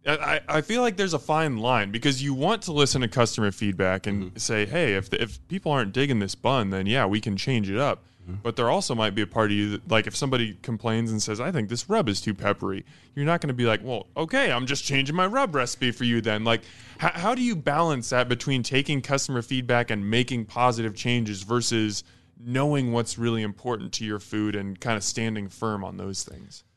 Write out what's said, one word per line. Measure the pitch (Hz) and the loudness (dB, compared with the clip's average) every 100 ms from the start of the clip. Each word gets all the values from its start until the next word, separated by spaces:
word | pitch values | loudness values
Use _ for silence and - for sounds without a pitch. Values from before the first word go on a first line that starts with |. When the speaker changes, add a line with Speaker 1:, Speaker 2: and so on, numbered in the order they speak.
Speaker 1:
I, | 143 151 147 151 - | 0 -2 0 -2 0
I | 151 | -2
feel | 151 233 | 0 0
like | 247 185 | 0 0
there's | 190 | -2
a | 156 | -2
fine | - 156 156 113 | 0 2 2 0
line | 117 123 101 | 2 2 2
because | 110 143 131 | 0 0 0
you | 143 | -2
want | 131 160 226 | 0 0 0
to | - | -2
listen | 147 139 139 | 2 2 2
to | 117 | 0
customer | 131 117 - 104 | 4 2 4 0
feedback | - 104 92 95 95 | 0 -2 2 2 2
and | 104 101 | -2 -4
Speaker 2:
Mm-hmm. | 92 104 | -4 -6
Speaker 1:
say, | - 110 | -2 0
"Hey, | 104 156 143 | 0 0 2
if | 98 95 | 0 0
the, | - | -4
if | 113 - - | -4 -6 -8
people | 190 160 | -6 0
aren't | 139 101 | 0 2
digging | 120 143 117 | 0 2 2
this | 98 | 0
bun, | - 120 135 98 | 0 2 2 2
then | 95 98 | -2 0
yeah, | 131 | 2
we | 98 107 | 2 0
can | 107 98 | 0 -2
change | - 123 98 | 0 0 0
it | 101 | 0
up." | 139 98 - _ | 0 -2 -8 _
Speaker 2:
Mm-hmm. | 90 95 | -12 -6
Speaker 1:
But | 117 113 | -4 0
there | 120 | 2
also | 175 190 | 2 0
might | 120 107 | 0 2
be | 101 | 0
a | 101 | 0
part | 113 107 | 2 2
of | 104 | 2
you | 104 | 0
that, | 104 - | -2 2
like, | 110 | 2
if | 107 | 2
somebody | - 139 127 113 92 | -2 0 0 -2 -6
complains | - 110 117 113 117 | -8 -4 0 0 0
and | 107 | -2
says, | 110 107 | -2 -2
"I | 139 | -2
think | 170 101 | -2 -2
this | 120 - | -6 0
rub | 220 131 | 0 2
is | 98 | 0
too | - | -2
peppery," | 98 101 101 101 98 - - - | -2 -2 0 -2 -6 -10 -20 -14
you're | 143 | -4
not | 143 170 | 0 0
gonna | 151 | 0
be | 123 | 2
like, | 120 107 | 2 2
"Well, | 113 113 - - | 0 -6 -6 -6
okay, | 160 262 240 | -2 2 2
I'm | 123 127 | 0 0
just | 139 | -2
changing | - 135 135 | 0 0 2
my | 170 | 0
rub | 185 254 262 | 2 2 0
recipe | 143 120 - 127 | 0 -2 0 -2
for | - | 0
you | 123 117 | 2 2
then." | 110 107 | 2 2
Like, | 113 113 - - - - | 2 2 0 -20 -20 0
h-, | 165 | 0
how | 175 196 | 2 0
do | 254 | 0
you | 240 | 0
balance | 180 147 147 170 139 113 | 0 0 2 2 0 0
that | 127 123 | 0 2
between | 120 - 131 | -2 0 -2
taking | 113 131 139 143 | 2 0 0 -2
customer | 123 139 - 127 | 0 -2 0 -4
feedback | - 131 123 120 117 | -2 -4 2 0 2
and | 107 101 | -2 2
making | 113 123 123 | 2 2 -2
positive | 107 120 123 113 113 | -4 2 2 2 -4
changes | 98 123 120 110 98 | -2 0 2 0 -4
versus | 98 120 117 113 107 101 - - _ - | 0 0 2 0 0 -2 -10 -20 _ -16
knowing | 120 127 147 143 123 | -4 0 2 2 2
what's | 117 117 - | 0 -2 -2
really | 117 113 | 0 0
important | 107 98 123 110 95 | -2 -6 -4 -4 -4
to | - | -6
your | 107 104 | -4 -6
food | - 107 107 | -4 -2 0
and | 101 98 95 | -2 -6 -6
kinda | 123 110 | -2 -2
standing | - - 113 107 98 | -2 -2 -2 -4 -8
firm | - 110 104 | -6 -4 -2
on | 92 | -6
those | 95 95 92 | -8 -8 -8
things? | - - - - _ | -10 -14 -18 -20 _